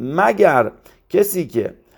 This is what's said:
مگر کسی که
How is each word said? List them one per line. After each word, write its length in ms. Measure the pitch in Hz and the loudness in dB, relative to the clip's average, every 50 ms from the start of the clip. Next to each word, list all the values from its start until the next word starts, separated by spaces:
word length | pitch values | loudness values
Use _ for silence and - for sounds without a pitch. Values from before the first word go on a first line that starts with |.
مگر 720 | 117 127 147 170 202 226 226 202 208 175 143 127 117 101 - _ _ - _ _ _ _ | -12 -6 -2 0 0 0 2 2 2 4 4 2 0 0 -4 _ _ -20 _ _ _ _
کسی 380 | - 190 202 202 190 180 165 | 0 0 0 0 -2 -4 -6
که 280 | 113 - 117 101 98 - - _ _ _ | -4 -4 -6 -6 -6 -8 -16 _ _ _